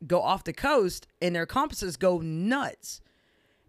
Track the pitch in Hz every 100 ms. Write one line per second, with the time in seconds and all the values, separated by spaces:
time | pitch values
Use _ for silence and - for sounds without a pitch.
0 | 156 175 143 185 - - 277 285 185 -
1 | - - 175 170 170 262 294 233 190 -
2 | 185 175 160 160 202 277 190 - - -
3 | _ _ _ _ _ _